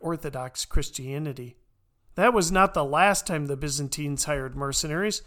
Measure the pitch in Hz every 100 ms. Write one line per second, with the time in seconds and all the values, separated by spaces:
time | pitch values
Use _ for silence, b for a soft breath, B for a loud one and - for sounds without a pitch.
0 | 165 160 156 131 127 - - 160 - -
1 | 131 139 151 131 123 - _ _ _ _
2 | _ - 226 226 170 190 196 175 139 151
3 | 202 190 - 160 143 135 147 139 135 151
4 | 147 139 - 143 131 131 139 135 - 190
5 | 208 -